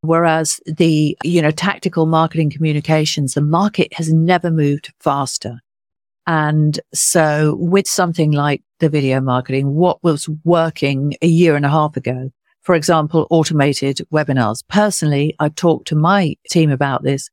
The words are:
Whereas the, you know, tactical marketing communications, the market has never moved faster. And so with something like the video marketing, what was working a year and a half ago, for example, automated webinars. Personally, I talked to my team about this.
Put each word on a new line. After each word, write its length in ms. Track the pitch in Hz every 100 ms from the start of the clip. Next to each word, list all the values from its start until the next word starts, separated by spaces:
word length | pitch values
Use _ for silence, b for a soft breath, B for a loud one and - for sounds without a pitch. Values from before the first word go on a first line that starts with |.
Whereas 580 | 156 165 170 160 156 -
the, 520 | - 156 165 156 151 -
you 200 | - 175
know, 80 | 151
tactical 560 | 156 185 - 190 170 160
marketing 420 | 160 160 160 156
communications, 840 | 151 160 151 147 156 156 - 135
the 80 | 139
market 500 | 147 165 208 208 -
has 180 | - 160
never 400 | 160 165 180 175
moved 440 | 160 143 143 - _
faster. 600 | - 143 135 - - 226 _ _ _ _ _ _ -
And 540 | 160 151 151 151 151 -
so 640 | - - 185 156 151 151 -
with 260 | 170 196 190
something 440 | - 180 170 156
like 300 | 147 147 143 _ _
the 100 | 160
video 320 | 151 135 131
marketing, 540 | 131 127 123 131 139
what 280 | 147 180 -
was 260 | 175 147 - 151
working 720 | 165 175 165 - 143 135 143 -
a 60 | 165
year 280 | 165 170
and 120 | 147 143
a 40 |
half 260 | 156 151 151
ago, 340 | 127 127 131 _ _ _
for 120 | -
example, 520 | 170 151 165 151 165 151
automated 680 | 165 151 156 143 139 135 135 -
webinars. 500 | 156 143 135 110 113 -
Personally, 680 | 202 208 - 156 143 147 -
I 100 | 151
talked 400 | 151 175 156 -
to 80 | 156
my 380 | 160 202 170 - _
team 200 | 175 156
about 320 | 135 143 135
this. 260 | 139 135 -